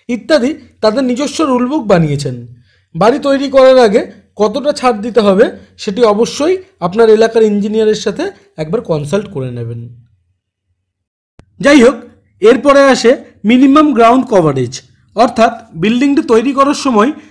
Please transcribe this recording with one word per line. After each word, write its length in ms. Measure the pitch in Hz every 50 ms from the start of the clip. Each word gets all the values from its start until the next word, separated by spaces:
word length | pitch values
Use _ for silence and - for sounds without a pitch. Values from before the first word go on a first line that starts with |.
| _ - 240
ইত্যাদি 360 | 214 - - 320 294 226 269 311 - - - _ - -
তাদের 200 | 214 208 269 269 247
নিজস্ব 280 | 247 233 294 262 - - 320 285
রুল 140 | 254 220 247 247
বুক 120 | 294 311 240 202 202
বানিয়েছেন। 440 | 175 165 151 143 143 - 139 123 123 120 120 - _ _ _ _ _ _ _ -
বাড়ি 240 | 165 185 226 254 285 -
তৈরি 220 | 277 277 269 285 269 269
করার 240 | 269 262 262 262 254 247
আগে 160 | 214 196 262 359 - - - _ _ _ -
কতটা 300 | 208 214 208 285 247 294 285 -
ছাড় 200 | 262 254 233 208 202
দিতে 140 | 247 196 233 208
হবে, 200 | 202 190 190 247 - - - - _ _ - -
সেটি 180 | 214 190 247 240 214 208
অবশ্যই 420 | 202 240 - - - 277 339 370 370 - _ _ - 175
আপনার 220 | 175 180 220 233 220 214
এলাকার 260 | 220 226 220 226 233 220 214
ইঞ্জিনিয়ারের 500 | 208 208 202 214 208 220 220 214 220 214 -
সাথে 200 | 220 196 - 311 403 381 _ _ _ _ - 156
একবার 180 | 156 175 240 233 -
কনসাল্ট 360 | 165 151 147 143 - 202 202 - -
করে 140 | 143 131 127 120 120
নেবেন। 220 | 120 117 117 117 117 120 120 - _ _ _ _ _ _ _ _ _ _ _ _ _ _ _ _ _ _ _ _ _ _ _ _ _ _ _ _ - _ _ - 175
যাই 160 | 277 294 294 226
হোক, 120 | 240 - - - - - _ _ _ _ - 180
এরপরে 380 | 214 247 233 233 285 277 277 277 277 262
আসে 160 | - - 233 - 220 - - _ _ - 208
মিনিমাম 400 | 240 254 269 269 269 311 311 302 254
গ্রাউন্ড 280 | 220 233 226 247 262 233 - 226
কভারেজ, 420 | 190 165 151 135 131 127 120 - - - _ _ _ _ _ -
অর্থাৎ 360 | 196 240 254 254 - 220 240 226 - - _ - 165 165
বিল্ডিংটি 400 | 214 233 247 277 277 285 320 311 320 233
তৈরি 200 | 220 247 277 262 269
করার 200 | 277 277 277 277 -
সময় 260 | 285 240 208 208 277 311 - - -